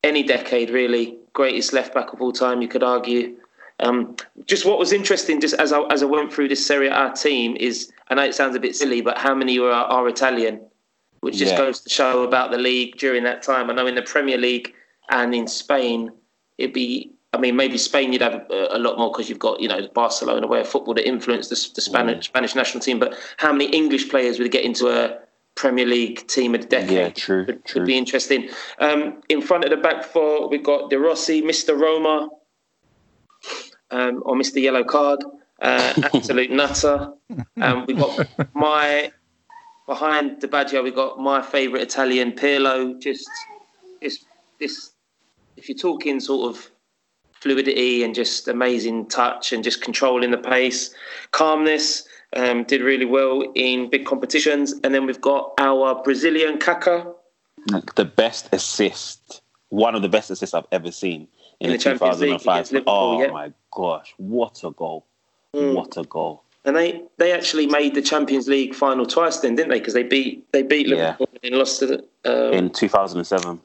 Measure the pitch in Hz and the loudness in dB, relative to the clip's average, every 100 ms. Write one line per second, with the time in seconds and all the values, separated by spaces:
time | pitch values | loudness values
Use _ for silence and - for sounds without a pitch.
0 | 151 151 135 123 - 123 117 123 123 120 | 2 2 2 0 2 -2 0 0 0 0
1 | 117 - - - 135 101 - 131 127 135 | -2 -8 -10 0 0 0 0 -2 -2 -6
2 | - - 127 120 127 123 117 127 123 123 | -6 -4 -4 0 0 0 -2 0 2 2
3 | 120 120 120 - _ _ - - 120 123 | 0 0 -2 -8 _ _ -20 -2 0 0
4 | 117 123 - - - 98 185 208 175 202 | -2 -8 -16 -16 -2 2 2 2 2 2
5 | 196 185 - 156 147 - 151 147 147 143 | 2 0 2 0 0 2 2 2 2 2
6 | 139 151 147 - 139 135 - 143 135 139 | 2 0 0 -2 0 0 0 2 2 2
7 | 135 - 151 131 117 - 120 110 - _ | 0 0 0 0 0 0 -2 -4 -10 _
8 | _ 131 - - 135 123 123 - 139 120 | _ 0 0 0 0 0 -4 -2 0 0
9 | 113 - 135 135 127 123 123 120 - 127 | 0 0 0 0 2 2 2 2 2 2
10 | 123 113 131 120 113 107 - _ _ _ | 0 0 0 2 -2 -4 -16 _ _ _
11 | _ _ - 107 139 95 135 131 - - | _ _ -6 0 2 2 0 -2 -4 0
12 | 131 127 123 127 127 120 127 127 123 - | 2 2 2 2 0 0 0 0 -4 -2
13 | 135 123 120 120 - 131 120 120 127 123 | 0 0 0 -4 -2 -2 0 0 0 -2
14 | 120 151 139 127 123 123 - _ _ _ | -2 -2 0 0 0 0 -6 _ _ _
15 | - 127 120 123 113 - - 139 123 117 | -2 0 2 0 -4 -8 -2 0 0 -2
16 | 113 - _ _ _ - 127 131 123 127 | -6 -12 _ _ _ -6 -4 -2 -2 -4
17 | - _ _ 120 127 123 135 123 - 143 | -8 _ _ -2 2 2 2 0 0 0
18 | 131 127 120 - - 95 90 107 120 110 | 2 0 0 -2 -6 -2 0 0 -2 0
19 | 113 - 101 - 110 - 110 98 101 120 | -2 -2 -8 -2 -2 -2 -4 -4 -2 0
20 | 117 - 123 113 113 120 - 135 - 113 | 0 0 -2 0 0 0 0 -2 0 0
21 | - 127 - 117 - 120 - - - 120 | 0 -2 -2 -2 -2 -6 -6 -6 -2 0
22 | 117 120 - 127 120 131 123 123 131 120 | 0 -2 -2 -2 0 -2 -2 -2 -2 0
23 | 123 - - - 156 143 143 160 151 135 | 0 -2 -14 0 2 4 2 2 4 2
24 | - 135 123 120 123 127 120 113 123 120 | 2 0 2 0 0 0 0 0 2 2
25 | 117 - - _ _ - 139 123 120 120 | 0 -4 -16 _ _ -2 0 2 2 2
26 | 113 120 - 139 123 117 - 127 95 95 | 0 -6 -4 0 2 0 0 0 2 0
27 | 87 - - 95 92 - - - 90 131 | 0 -4 -2 0 0 -8 -6 -2 2 0
28 | 123 131 - 135 117 - - - 151 147 | 0 -4 0 -2 -2 -12 -14 -2 0 2
29 | 151 - _ 156 147 175 147 151 165 147 | -2 -8 _ -2 2 2 2 2 0 -2
30 | - 170 151 151 147 143 143 143 - 139 | -2 0 2 0 0 -2 0 0 0 2
31 | 160 160 - 156 156 160 - 143 160 160 | 2 0 0 2 2 0 0 2 2 2
32 | 156 156 151 - _ _ _ _ _ _ | 2 0 -2 -12 _ _ _ _ _ _
33 | _ _ _ _ - - - _ _ 127 | _ _ _ _ -14 -14 -14 _ _ -2
34 | 123 123 - 131 135 139 131 131 123 147 | -2 -2 0 0 0 2 2 2 2 2
35 | 143 139 - - _ _ 127 127 127 139 | 2 0 -4 -16 _ _ 0 2 2 2
36 | 143 131 113 127 127 131 143 139 147 143 | 2 0 2 0 2 2 0 2 2 2
37 | 143 - _ 180 113 - 123 127 127 247 | -2 -14 _ -10 -10 -2 0 0 0 0
38 | 139 - 151 - 147 147 151 151 147 147 | 0 0 -4 -2 -4 0 2 2 2 0
39 | 147 _ _ _ _ - - _ - 131 | -2 _ _ _ _ -20 -20 _ -8 -2
40 | 156 151 143 139 139 147 139 135 127 127 | 0 2 0 -4 -2 -2 0 0 0 -2
41 | 131 - 135 139 131 139 131 127 117 - | -4 -2 0 0 0 -2 0 -2 -4 0
42 | 131 127 123 120 143 139 135 131 127 127 | 2 2 0 0 2 4 2 2 -2 -4
43 | 143 139 - - - - _ _ - - | -6 -6 -10 -14 -14 -20 _ _ -20 -12
44 | - - _ _ _ _ 147 - - _ | -10 -10 _ _ _ _ -10 -10 -18 _
45 | _ _ _ _ _ - - 135 180 151 | _ _ _ _ _ -20 -14 -4 -2 -2
46 | 147 135 - 139 117 110 - _ _ _ | -2 -4 -2 -2 -2 -8 -16 _ _ _
47 | _ _ _ _ 143 135 139 127 127 120 | _ _ _ _ 0 2 2 2 2 2
48 | 113 113 110 - - 120 127 120 113 113 | 0 -2 -2 -4 -4 0 0 0 -2 -4
49 | 110 - 123 - - 117 113 - - 117 | -4 0 0 -2 -4 -2 -2 -4 -4 0
50 | 135 123 123 120 127 127 127 127 - - | 2 2 2 0 2 2 2 -2 -8 -12
51 | - - - - 156 156 156 151 - - | -18 -18 -4 2 2 4 2 2 0 -4
52 | - - _ 127 123 120 117 135 127 131 | -8 -20 _ 0 2 0 0 2 2 2
53 | 127 135 135 131 - 127 127 127 123 139 | 2 4 4 2 0 0 0 0 0 -2
54 | 139 131 127 156 151 143 139 - 139 135 | -2 -4 0 0 2 2 0 -2 0 0
55 | 135 127 143 139 - - 139 135 135 127 | 0 0 0 0 0 0 2 4 2 2
56 | 139 127 160 156 156 151 - 170 185 175 | 0 2 2 2 0 2 0 2 2 0
57 | 175 - _ _ _ - 110 95 - - | -2 -18 _ _ _ -12 -4 -4 0 0
58 | 90 - 113 - - 95 - - 101 - | 2 2 0 -2 -4 -2 -2 0 0 0
59 | - - _ - _ _ _ 101 117 110 | -14 -16 _ -20 _ _ _ 2 2 2
60 | 98 107 - 92 95 85 - 92 85 - | 2 0 0 -8 -4 -4 -2 -4 -4 -6
61 | 95 80 78 _ _ _ 127 120 139 127 | -6 -6 -12 _ _ _ -2 0 0 2
62 | 92 90 147 131 - 87 - 135 131 - | 0 2 0 0 0 0 0 -2 2 2
63 | 95 - 139 76 73 - _ - 90 78 | 2 2 0 -2 -12 -16 _ -6 -4 -4
64 | - - 95 120 113 - 85 80 82 80 | -10 -14 -6 -4 -4 -6 -14 -8 -10 -10
65 | _ _ _ _ _ 143 143 131 - - | _ _ _ _ _ -4 0 -2 -4 -12
66 | 156 87 82 - _ _ 139 156 170 170 | -8 -6 -6 -8 _ _ -2 0 0 -2
67 | 175 - 175 175 175 156 147 147 147 139 | -14 0 2 2 0 0 2 2 2 0
68 | 139 151 139 135 127 139 131 - 139 127 | 0 0 2 0 2 0 0 0 0 2
69 | 120 - 170 - 127 120 160 120 113 120 | 2 2 2 0 0 0 0 0 0 -2
70 | 123 139 127 - _ 139 135 151 147 82 | 2 0 0 -6 _ 0 2 2 4 2
71 | 80 - 131 - 123 127 135 - 131 139 | 0 -2 -6 -6 -2 0 0 0 -2 -2
72 | - _ - 120 120 95 90 - 101 101 | -6 _ 0 2 2 2 0 0 2 2
73 | 95 87 85 95 87 85 | 2 -4 0 0 0 -8